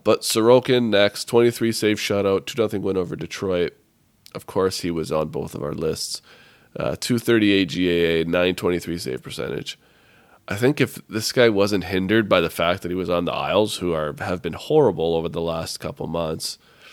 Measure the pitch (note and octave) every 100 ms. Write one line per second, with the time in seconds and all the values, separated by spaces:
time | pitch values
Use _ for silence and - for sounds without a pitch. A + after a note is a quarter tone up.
0 | G#2+ - - A2+ A2+ B2 B2 B2 A#2 G2+
1 | G2+ - - A#2+ A#2+ A#2 A2+ A2 G#2+ G#2+
2 | - G2+ G2+ G2 - A#2 G#2 G2+ G2 F#2
3 | F2+ D#2+ E2 - G2 F2+ E2+ _ _ _
4 | _ _ _ - - G2+ F#2+ - F2 E2
5 | D2+ D#2 D#2 C#2 E2+ - D2 - D#2+ D#2+
6 | - - _ - - _ _ - B1 F2
7 | - A#2+ - A#2 G#2 G2 F2+ E2+ F2+ E2+
8 | E2+ E2 E2 F2+ F2+ F2+ F2+ F2 - E2+
9 | B1+ B1+ - - - - - - _ _
10 | _ _ _ _ - G2+ B2 D3+ B2 -
11 | - G#2+ - C3 A#2 G2 G2+ G2+ F2 F#2+
12 | F#2+ A2 G#2 F#2 E2 - E2+ F#2 F2 F#2
13 | F2 F2 F2 C#2 C#2 F#2 A2 - F2+ D#2+
14 | D2+ C#2+ G2 F2+ E2+ D#2+ - D3+ B2 E2
15 | E2 E2 E2 E2 E2 E2 D#2+ - F2 -
16 | E2 E2 D#2+ D#2+ - - _ _ -